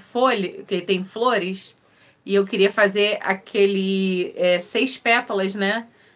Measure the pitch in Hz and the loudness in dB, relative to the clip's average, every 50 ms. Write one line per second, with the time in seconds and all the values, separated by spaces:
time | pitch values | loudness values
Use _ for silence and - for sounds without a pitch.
0 | - - - 240 254 262 233 202 185 175 - - - - 196 175 175 - 190 180 | -14 -6 -2 2 2 2 2 0 -2 -6 -6 -10 -10 -6 -6 -4 -2 -2 -2 -2
1 | 190 - - 220 233 254 233 202 185 185 190 190 - - - _ _ _ _ _ | -4 -6 -4 -2 0 0 0 0 -2 -4 -6 -8 -12 -18 -20 _ _ _ _ _
2 | _ _ _ _ - 196 196 196 196 196 - 190 190 202 196 220 208 202 196 208 | _ _ _ _ -6 0 0 0 0 0 2 2 2 2 4 4 2 2 4 2
3 | 202 208 208 - - - 196 196 - - - 208 202 196 202 190 190 190 196 190 | 2 2 0 -2 -2 -2 -2 -4 -4 -4 0 2 2 2 2 0 0 0 0 0
4 | 190 190 185 180 180 175 - - 180 180 180 175 180 - - - 262 262 - - | 0 0 0 -2 -4 -4 -4 0 2 2 2 2 0 -2 -2 -2 -2 -2 -4 -2
5 | - 233 233 247 254 - 214 196 190 196 196 208 196 196 214 226 226 - _ _ | 0 2 2 2 0 -2 -2 -2 -2 -2 -2 -2 -2 -2 -2 -4 -6 -12 _ _
6 | _ _ _ | _ _ _